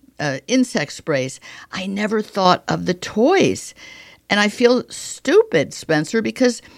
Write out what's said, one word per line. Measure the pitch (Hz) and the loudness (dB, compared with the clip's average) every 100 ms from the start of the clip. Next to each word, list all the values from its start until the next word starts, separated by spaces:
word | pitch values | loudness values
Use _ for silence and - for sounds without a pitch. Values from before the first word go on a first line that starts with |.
| _ - | _ -8
uh, | 147 131 - | -6 -6 0
insect | 262 247 - - | 0 2 -2 -6
sprays. | - - 143 131 - - - - | -8 -2 -2 -2 -8 -18 -20 -12
I | 190 185 | -8 -6
never | 196 214 214 | -4 -2 -2
thought | 214 202 185 - - | -4 0 2 2 0
of | 160 | -4
the | 175 | -2
toys. | 175 - 214 262 381 180 92 - - - - - - - | -4 -4 0 4 4 2 0 -10 -18 -20 -20 -20 -20 -2
And | 202 | 0
I | 208 | 0
feel | - 240 247 - | 2 2 2 -2
stupid, | - - - - 381 453 156 135 | -14 -14 -8 2 4 4 0 -2
Spencer, | - - 151 156 226 | -6 -2 -2 0 -2
because | 220 220 254 233 - | -2 0 0 0 -14